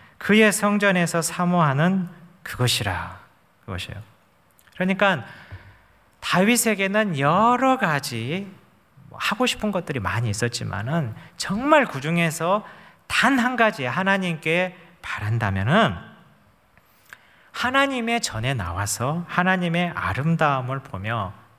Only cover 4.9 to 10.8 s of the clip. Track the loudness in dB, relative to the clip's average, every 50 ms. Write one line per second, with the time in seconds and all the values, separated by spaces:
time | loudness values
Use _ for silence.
4.9 | 2 2 2 2 2 0 -4 -8 -16 -20 -18 -18 -18 -18 -18 -20 -20 -20 _ _
5.9 | _ _ _ _ _ _ -6 0 2 4 4 4 4 2 2 0 0 0 -2 0
6.9 | 2 0 0 0 0 2 2 4 4 6 6 4 4 4 4 2 2 2 2 0
7.9 | 0 0 -2 -4 -6 -6 -4 -4 -6 -6 -8 -10 -14 -20 -20 _ _ _ _ _
8.9 | _ -20 -20 -20 -12 -6 -4 -4 -2 0 0 -2 -2 -2 -4 -2 -2 -2 -4 -4
9.9 | -4 -4 -4 -2 -2 -2 -2 -2 -2 0 -2 -2 -2 -4 -6 -6 -6 -6